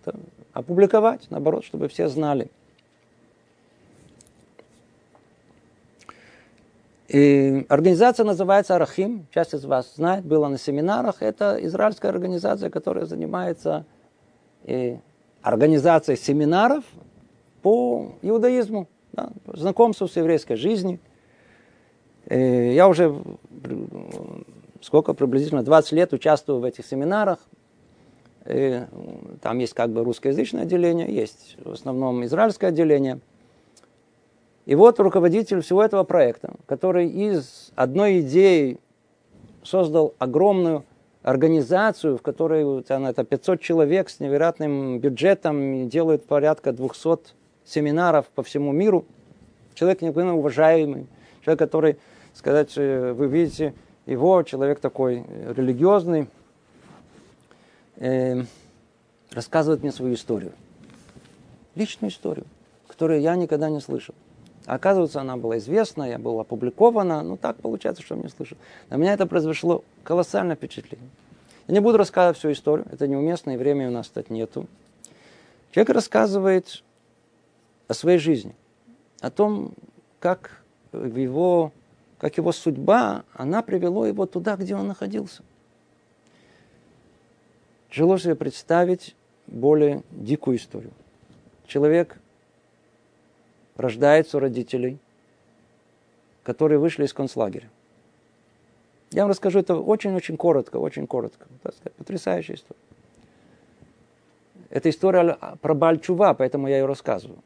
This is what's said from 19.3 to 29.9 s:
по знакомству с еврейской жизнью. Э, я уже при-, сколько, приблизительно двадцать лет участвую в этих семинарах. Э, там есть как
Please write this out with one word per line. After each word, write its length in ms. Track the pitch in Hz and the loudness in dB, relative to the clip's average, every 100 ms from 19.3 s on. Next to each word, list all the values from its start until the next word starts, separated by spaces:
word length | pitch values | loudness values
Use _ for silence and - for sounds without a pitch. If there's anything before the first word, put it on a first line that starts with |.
| - - | -12 -16
по 100 | - | -6
знакомству 520 | 175 196 233 208 185 | -4 2 2 2 -4
с 100 | - | 0
еврейской 380 | 160 156 - 113 | 2 0 0 -2
жизнью. 440 | 160 220 185 180 _ _ _ _ _ _ _ _ _ _ _ _ - | -2 -2 -4 -6 _ _ _ _ _ _ _ _ _ _ _ _ -4
Э, 480 | 127 127 123 120 | 0 2 2 2
я 160 | 135 190 | 6 6
уже 260 | 165 165 143 - - _ - | 6 2 0 -12 -16 _ -18
при-, 240 | - - 50 50 50 - 50 50 - - - - | -12 -10 -10 -14 -14 -14 -14 -16 -20 -20 -20 -20
сколько, 320 | - 151 156 | 4 4 4
приблизительно 500 | 135 135 135 151 147 | -2 0 0 0 -2
двадцать 300 | 117 156 147 | 4 4 4
лет 180 | 156 175 | 0 0
участвую 480 | 131 160 151 - 131 | 0 2 0 0 -4
в 60 | 123 | -4
этих 200 | 120 - | -8 -10
семинарах. 540 | 135 151 208 202 170 _ _ _ _ _ _ _ _ _ _ | -4 -2 0 -2 -4 _ _ _ _ _ _ _ _ _ _
Э, 440 | - 131 135 123 - - - - - - | -6 -2 -2 -4 -8 -16 -16 -16 -18 -10
там 180 | - 120 | -6 -4
есть 140 | 120 | -4
как 180 | - 120 | -4 -4